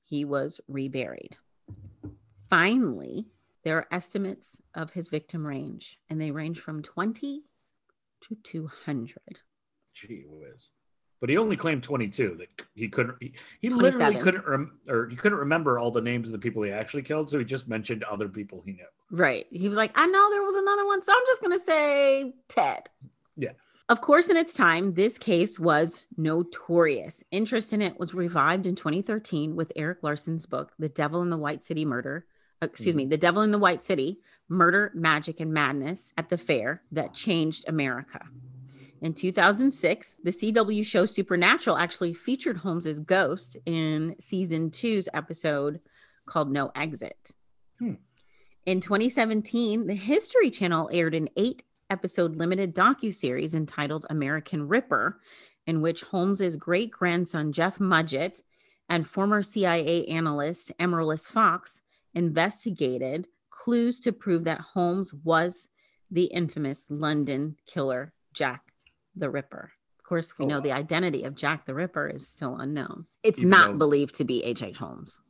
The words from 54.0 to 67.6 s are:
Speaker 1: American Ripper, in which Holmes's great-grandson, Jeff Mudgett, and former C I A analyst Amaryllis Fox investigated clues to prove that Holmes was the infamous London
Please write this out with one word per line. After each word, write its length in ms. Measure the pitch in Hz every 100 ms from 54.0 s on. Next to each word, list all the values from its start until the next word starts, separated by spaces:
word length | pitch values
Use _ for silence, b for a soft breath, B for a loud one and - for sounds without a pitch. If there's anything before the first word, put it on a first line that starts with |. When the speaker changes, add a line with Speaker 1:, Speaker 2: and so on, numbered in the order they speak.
| -
Speaker 1:
American 600 | 156 139 151 - 151 147
Ripper, 500 | 226 262 123 135 - b b b b -
in 140 | 165
which 220 | 160 165
Holmes's 520 | - 190 185 196 185 151
great-grandson, 960 | - 175 233 - 180 175 175 160 151
Jeff 280 | 147 175 -
Mudgett, 640 | 190 165 160 135 180 - _ _ _ _ -
and 180 | 170 156
former 380 | - 196 208
C 220 | 196 214 185
I 180 | 170 151
A 200 | 170 -
analyst 640 | 160 160 147 147 175 - -
Amaryllis 460 | 180 170 156 160 -
Fox 560 | 220 202 175 - - _ _ _
investigated 1120 | - 170 156 185 - 240 175 135 123 131 156 175 _ _
clues 500 | - - 240 233 240
to 140 | 240
prove 320 | - 202 170 165
that 160 | 156
Holmes 520 | - 185 175 185 185
was 540 | 143 160 160 175 - - _ _ _ _
the 180 | 175 180
infamous 600 | 175 165 156 139 143 -
London 680 | 147 151 151 139 135 151 151